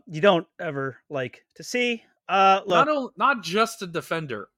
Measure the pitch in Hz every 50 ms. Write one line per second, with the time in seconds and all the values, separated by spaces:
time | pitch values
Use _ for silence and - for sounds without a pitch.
0 | - - 165 156 156 202 190 165 - - _ - 180 165 143 139 135 135 120 -
1 | _ - 151 139 127 123 - - _ _ _ - 160 - - 247 247 240 233 220
2 | - _ _ _ _ - 175 196 196 190 190 196 196 202 180 170 - - 302 294
3 | 254 214 - - 220 262 277 233 180 160 170 214 226 220 - - 202 180 165 170
4 | - - 170 165 160 139 117 104 98 - _